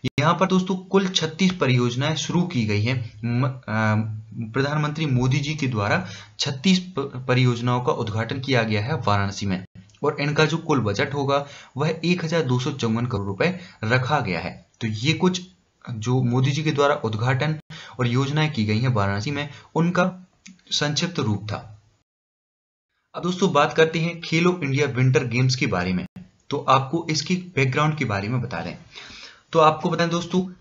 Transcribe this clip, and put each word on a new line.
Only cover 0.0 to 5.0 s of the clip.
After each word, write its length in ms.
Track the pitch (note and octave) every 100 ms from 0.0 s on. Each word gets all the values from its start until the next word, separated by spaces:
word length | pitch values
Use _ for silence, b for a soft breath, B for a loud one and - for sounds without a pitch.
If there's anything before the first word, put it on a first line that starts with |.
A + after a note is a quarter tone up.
यहाँ 300 | B2+ - D3+
पर 120 | E3 F#3+
दोस्तों 300 | F#3 F#3 F#3+
कुल 320 | - G3 F#3+
छत्तीस 440 | - D#3+ - F#3
परियोजनाएं 640 | - C3+ B2 B2 A#2+ D3
शुरू 280 | D3+ - D#3+
की 220 | F3+ B2+
गई 180 | G#2+ G#2
हैं। 380 | A2+ C3 - -
म-, 220 | A#2 A#2+ C3+
अ, 160 | - - A2 A2 G#2+ A2 - - - A2
प्रधानमंत्री 540 | C3+ C#3 D3+ D3 D3+